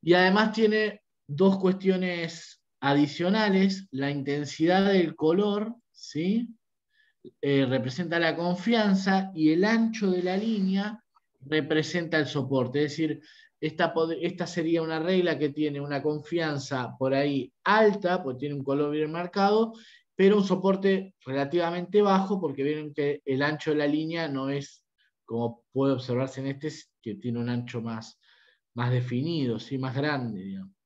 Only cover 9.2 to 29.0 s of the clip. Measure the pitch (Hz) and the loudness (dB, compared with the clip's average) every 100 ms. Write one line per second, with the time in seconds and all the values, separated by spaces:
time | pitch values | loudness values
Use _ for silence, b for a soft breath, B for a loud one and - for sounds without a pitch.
9.2 | 190 175 156 160 202 226 226 - 202 180 | 0 2 2 4 4 2 0 0 0 0
10.2 | 180 190 226 214 190 196 208 220 _ _ | 0 -2 -2 0 0 0 -2 -8 _ _
11.2 | _ _ 135 156 139 156 156 180 165 165 | _ _ -2 -2 0 -2 0 -4 -2 -2
12.2 | 143 147 127 135 120 147 147 147 156 151 | 0 -2 0 0 0 0 -2 -2 -4 -4
13.2 | B B B _ 156 156 - 165 160 165 | B B B _ -8 -2 -2 0 -2 -2
14.2 | 170 - 170 - 160 165 160 160 165 185 | -4 -4 -6 -4 -2 0 -2 -4 0 2
15.2 | 175 147 147 143 151 143 143 139 151 151 | 2 0 -2 -2 -4 -4 -6 -4 -2 -4
16.2 | 147 170 156 143 127 135 120 123 131 135 | -4 -2 -2 -4 -4 -6 -6 -4 0 2
17.2 | 143 139 - _ - 214 220 202 180 180 | 0 0 -4 _ 2 6 6 4 0 -2
18.2 | 139 123 143 143 135 139 147 151 151 165 | -2 -6 -6 -6 -2 0 0 -2 -4 -4
19.2 | 180 202 196 214 226 B B B B - | -6 0 2 4 2 B B B B 4
20.2 | 196 208 190 180 190 190 196 190 190 _ | 6 6 2 2 2 2 2 0 -2 _
21.2 | - 135 139 170 170 180 175 202 202 196 | -6 -4 0 0 0 -2 0 4 6 4
22.2 | 190 196 165 135 139 151 151 147 143 143 | 2 -2 -2 -2 -2 -2 -6 -4 -2 -2
23.2 | - 131 147 151 - 151 147 151 160 165 | -2 0 0 -2 -2 0 2 0 -2 -4
24.2 | 160 135 135 139 139 - _ _ _ _ | -4 -4 -4 -4 -8 -18 _ _ _ _
25.2 | _ 113 117 117 _ 131 135 127 120 123 | _ -4 -4 -6 _ -2 0 0 -2 -2
26.2 | 135 135 135 139 156 147 - _ 113 101 | -2 -6 -8 -6 -8 -10 -20 _ -12 -8
27.2 | 123 117 120 120 120 120 113 113 110 - | -6 -4 -2 -4 -4 -8 -8 -10 -12 -20
28.2 | b b b b _ 120 123 127 | b b b b _ -4 0 0